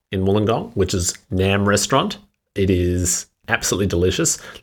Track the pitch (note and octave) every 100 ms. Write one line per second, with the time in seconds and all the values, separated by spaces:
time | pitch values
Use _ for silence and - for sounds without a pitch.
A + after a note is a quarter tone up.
0 | _ G2 F#2+ G#2 G#2+ B2 G3 G2+ F#2 F#2+
1 | E2+ - _ F#2 F#2+ G2+ G2+ G2+ - C3+
2 | G3+ - - _ _ - F#2+ F2+ F2+ F2+
3 | F2+ - - _ - A2+ - F#2+ G2 F2
4 | F2+ F#2 E2+ - - -